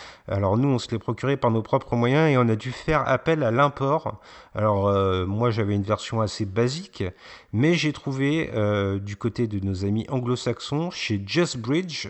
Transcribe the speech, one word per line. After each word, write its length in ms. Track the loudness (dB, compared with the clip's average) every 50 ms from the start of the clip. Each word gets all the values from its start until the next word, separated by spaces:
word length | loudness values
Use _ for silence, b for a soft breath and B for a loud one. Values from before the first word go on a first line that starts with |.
| B B B B B
Alors 300 | -4 -2 0 2 4 4
nous, 120 | 4 4 4
on 80 | 2 2
se 120 | 0 -2
l'est 80 | -6 -6
procuré 380 | -4 -4 -6 -4 -2 -2 -2
par 140 | 0 2 2
nos 100 | 2 2
propres 340 | 0 0 0 -2 0 0 0
moyens 360 | 2 2 4 4 4 4 4
et 80 | 4 4
on 100 | 4 4
a 80 | 2
dû 160 | 0 -2 -6 -10
faire 340 | -8 -2 0 0 0 2
appel 360 | 2 0 0 2 0 0 2 2
à 80 | 2
l'import. 680 | 4 4 4 2 2 0 0 0 0 0 -2 -4 -8 -10 B B B B B B B
Alors, 340 | 0 2 2 2 4 4 4
euh, 380 | 4 4 4 2 2 0 0
moi, 240 | -2 -2 0 0 0
j'avais 240 | 0 0 0 0 0
une 80 | 0 0
version 400 | 0 -2 -2 -2 -4 -2 -2 -2
assez 240 | -2 -2 -4 -6
basique, 580 | -4 0 0 0 0 0 -4 -10 -12 -8 -6 -6 -6 -8 B B B B B B B 0
mais 220 | 2 4 4 4
j'ai 180 | 2 2 0 -2
trouvé, 580 | -4 -6 -6 -4 0 0 0 0 0 -2 -2 -2
euh, 440 | 0 0 2 2 2 0 0 0 -2
du 180 | -4 -6 -8
côté 300 | -4 -4 -4 -2 -2 -2
de 140 | -2 -2 -2
nos 240 | -2 -2 -2 -2 0
amis 220 | 0 0 0 -2 -2
anglo-saxons, 840 | -4 -4 -2 -2 -2 -2 -2 -4 -4 -4 -6 -6 -4 -4 -4 -4
chez 320 | -6 -6 -4 -4 -4 -4 -4
Just 340 | -2 0 0 0 0 -2 -6
Bridge, 500 | -4 -2 -2 -2 -2 -4 -6 -10 -10 -10